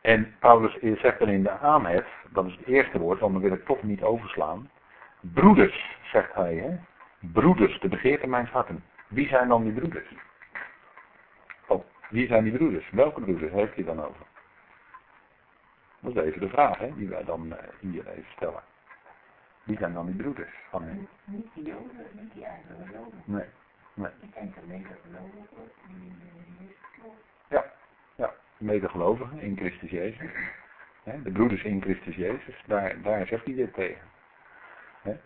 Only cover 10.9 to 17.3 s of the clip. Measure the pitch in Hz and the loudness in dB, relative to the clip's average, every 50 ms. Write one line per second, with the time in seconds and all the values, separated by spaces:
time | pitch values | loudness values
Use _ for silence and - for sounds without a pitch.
10.9 | - - - - - - - _ _ - - _ - _ - - - 92 - - | -20 -20 -20 -20 -20 -20 -20 _ _ -20 -20 _ -20 _ 0 0 0 0 0 -12
11.9 | _ - - - 107 113 127 120 120 110 110 110 113 131 165 147 98 80 - - | _ -20 -16 -4 -2 -2 2 4 4 4 4 4 2 2 2 2 2 -2 -6 -2
12.9 | 98 107 135 151 147 147 117 98 90 80 78 78 87 101 107 107 - - 92 85 | 4 4 4 4 4 -4 -4 -4 -2 -2 -2 -2 0 0 0 0 -2 -8 -6 -6
13.9 | 82 78 76 69 - - - _ _ - - _ _ - _ _ - _ _ - | -6 -6 -8 -10 -12 -14 -20 _ _ -20 -20 _ _ -20 _ _ -20 _ _ -20
14.9 | - - _ _ _ _ _ _ _ _ _ _ _ _ _ _ _ _ _ _ | -20 -20 _ _ _ _ _ _ _ _ _ _ _ _ _ _ _ _ _ _
15.9 | _ _ - 123 123 101 78 78 78 80 98 95 - - 147 127 98 - 104 131 | _ _ -10 -6 -4 -2 -2 -2 -4 -4 -8 -2 2 4 4 4 2 -2 -6 -8
16.9 | 151 - 104 92 92 85 - 87 | -8 -8 -8 -8 -8 -8 -6 -6